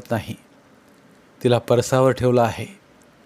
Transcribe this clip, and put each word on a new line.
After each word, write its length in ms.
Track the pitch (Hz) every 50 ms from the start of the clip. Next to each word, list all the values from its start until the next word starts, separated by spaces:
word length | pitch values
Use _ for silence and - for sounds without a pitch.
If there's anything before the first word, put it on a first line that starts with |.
| - -
नाही. 240 | 120 107 - - - - - _ _ - _ _ _ _ _ _ _ _ _ _ - _ _ _ _ _ -
तिला 140 | 123 120 113
परसावर 540 | - - 120 120 117 - 135 131 131 131
ठेवलं 300 | 123 - 120 127 123 123
आहे. 240 | 117 110 - - 113 - - - _ _ _ _ _ _ _ _ _